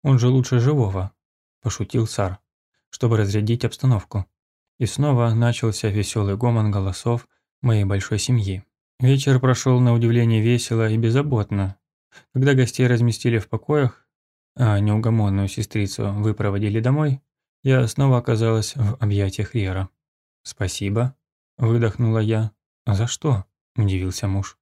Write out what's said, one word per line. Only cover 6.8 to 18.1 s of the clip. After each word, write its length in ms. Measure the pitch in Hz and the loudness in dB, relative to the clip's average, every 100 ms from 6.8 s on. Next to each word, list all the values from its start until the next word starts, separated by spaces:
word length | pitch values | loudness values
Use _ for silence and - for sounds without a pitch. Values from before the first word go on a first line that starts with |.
| 95 92 - 120 - _ _ _ | -2 -4 -4 -4 -6 _ _ _
моей 240 | 123 110 98 | 0 2 2
большой 340 | 98 - 107 | -2 -2 -4
семьи. 460 | - 123 98 92 - _ _ _ | 0 0 0 -6 -12 _ _ _
Вечер 400 | 127 123 139 131 | 2 2 4 2
прошёл 400 | 131 123 135 123 | 2 0 2 2
на 140 | 123 | 4
удивление 480 | 117 117 117 117 110 | 4 2 2 2 2
весело 480 | 113 120 - 113 110 | 2 0 0 -2 0
и 80 | 110 | 0
беззаботно. 800 | 113 123 147 123 101 101 95 98 _ _ _ - _ | 0 0 0 -2 -2 -2 -4 -6 _ _ _ -20 _
Когда 200 | 127 135 | 0 2
гостей 320 | 131 123 - 127 | 4 2 2 2
разместили 500 | 120 120 110 123 117 | 4 2 0 0 -2
в 80 | - | -2
покоях, 600 | 110 - 151 131 - _ _ _ _ _ - | -8 -2 0 0 -4 _ _ _ _ _ -2
а 240 | 117 101 | 0 2
неугомонную 680 | 104 107 113 113 101 98 98 | 2 0 2 2 2 0 -2
сестрицу 640 | - 107 110 98 - 104 | -4 -6 -4 -4 -4 -4
выпроводили 720 | 101 107 104 104 101 107 107 | -2 -2 -2 -2 -2 -2 0
домой, 400 | 120 143 151 135 _ _ _ _ | 0 0 0 -2 _ _ _ _
я 240 | 135 131 117 | 0 2 2
снова 300 | - 139 | 0 2